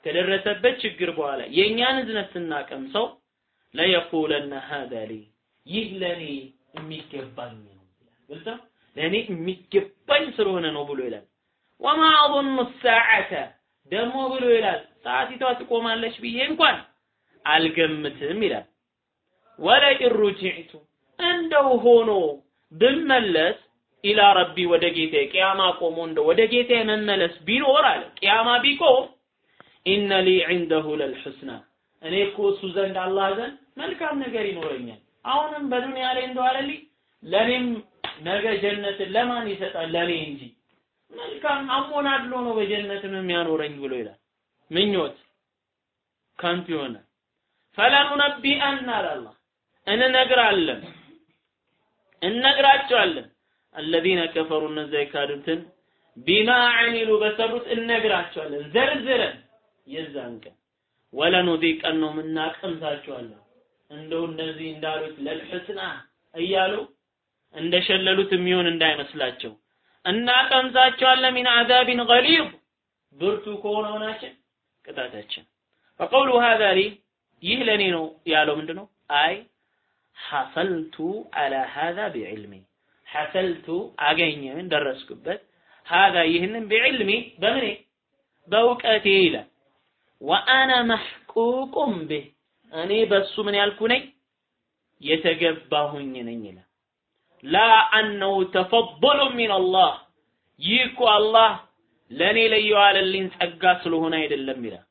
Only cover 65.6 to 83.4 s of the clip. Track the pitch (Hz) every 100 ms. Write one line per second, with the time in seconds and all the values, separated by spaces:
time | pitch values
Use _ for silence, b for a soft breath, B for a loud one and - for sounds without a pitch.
65.6 | 180 196 190 131 - _ _ 165 175 190
66.6 | 185 147 - _ _ _ _ _ _ -
67.6 | 165 180 180 190 190 190 196 190 180 180
68.6 | 175 165 160 147 143 151 131 120 120 107
69.6 | _ _ _ _ - 208 240 247 262 262
70.6 | 254 254 254 254 262 254 254 254 247 240
71.6 | 240 247 247 247 233 240 262 330 302 -
72.6 | _ _ _ _ _ 139 175 214 214 202
73.6 | 208 208 214 214 214 220 - - _ _
74.6 | _ _ - - 127 107 104 - _ _
75.6 | _ _ _ _ 170 262 277 247 240 226
76.6 | 208 185 208 208 _ _ _ _ 170 240
77.6 | 233 214 190 170 156 156 - 156 151 147
78.6 | 156 170 202 _ _ 143 160 196 240 _
79.6 | _ _ _ _ _ _ - 147 131 160
80.6 | 190 175 156 - 160 208 - - 143 135
81.6 | 127 143 160 175 208 147 107 107 101 95
82.6 | 95 _ _ _ - 147 151 190